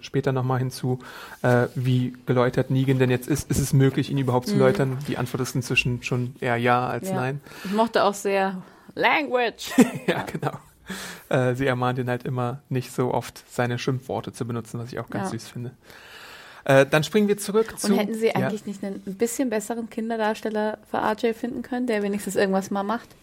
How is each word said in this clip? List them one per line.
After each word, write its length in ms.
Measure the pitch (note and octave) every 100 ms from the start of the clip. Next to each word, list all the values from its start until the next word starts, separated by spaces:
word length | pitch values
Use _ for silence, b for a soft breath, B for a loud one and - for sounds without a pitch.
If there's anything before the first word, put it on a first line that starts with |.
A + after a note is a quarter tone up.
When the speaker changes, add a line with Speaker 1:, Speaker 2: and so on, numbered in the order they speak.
Speaker 1:
später 320 | - C#3 C#3
nochmal 260 | C3 B2+ B2+
hinzu, 380 | C3 - B2+ B2+ B B B B
äh, 240 | B2 B2 B2
wie 420 | - B2+ B2+ B2 -
geläutert 460 | - B2 B2 C3+ B2+
Negan 280 | C3 C3+ C3
denn 120 | B2+
jetzt 180 | B2 -
ist. 220 | C#3 -
Ist 80 | B2
es 140 | C3+
möglich, 380 | C#3 C3+ C#3 C3+
ihn 80 | C#3+
überhaupt 280 | B2+ B2+ -
zu 60 |
Speaker 2:
Mhm. 60 | C#3
Speaker 1:
läutern? 380 | C3 C3 C3+ C3 D3
Die 120 | -
Antwort 240 | B2 -
ist 120 | B2
inzwischen 480 | C3+ - B2+ B2+ A#2+
schon 320 | - B2 B2 -
eher 160 | C3 A#2
ja 300 | B2 B2 B2+
als 220 | B2 F#3+
Speaker 2:
Ja. 60 | C3
Speaker 1:
nein. 240 | B2+ C#3+ B B
Speaker 2:
Ich 80 | F#3
mochte 300 | G#3 A3+ -
auch 100 | G3
sehr 480 | G3+ G3+ G3 F#3+ F#3 B B B
Language. 760 | - A3 D#4+ C4 B3 A#3 - - -
Speaker 1:
<laughs> 300 | A#3+ - -
Ja, 160 | E3
genau. 300 | - - D3 - - _ B F#3+ B B -
Äh, 280 | C#3+ B2+ B2
sie 100 | C3+
ermahnt 320 | B2 B2 B2+
ihn 100 | B2
halt 140 | B2
immer, 400 | - B2+ A#2+ C#3 -
nicht 240 | B2+ -
so 180 | - B2
oft 300 | A#2+ - - -
seine 240 | - B2 A#2+
Schimpfworte 560 | - B2+ - G2+ A#2+
zu 140 | - A#2
benutzen, 320 | A#2 - A#2+
was 140 | A#2
ich 80 | -
auch 100 | A#2+
ganz 220 | - F#3+
Speaker 2:
Ja. 60 | -
Speaker 1:
süß 80 | -
finde. 240 | A#2+ A#2+ - B B B B B B B B
Äh, 220 | - C3+ C#3
dann 160 | D#3
springen 240 | D3+ G#3+ G3+
wir 100 | G3+
zurück 340 | - G#3+ A3
Speaker 2:
Und 80 | -
Speaker 1:
zu 160 | G#3 A3
Speaker 2:
hätten 180 | G#3
sie 120 | A3 A3+
Speaker 1:
ja. 60 | -
Speaker 2:
eigentlich 300 | - G#3 G#3
nicht 180 | G3
einen, 180 | G3 G3
ein 120 | G3 F#3+
bisschen 340 | A#3 - B3+
besseren 400 | G#3+ G#3 A#3 A3+
Kinderdarsteller 880 | - A3+ A3+ G#3+ G#3+ A3 G#3+ G#3+ G#3+ -
für 100 | A3+
R 180 | - G#3+
J 160 | A#3
finden 280 | A3 A#3+ B3+
können, 260 | - B3 B3
der 160 | G#3
wenigstens 320 | G3+ G3+ G3+ G#3+
irgendwas 340 | G3 F#3+ F#3+
mal 140 | G3+
macht? 240 | G3 A#3 - -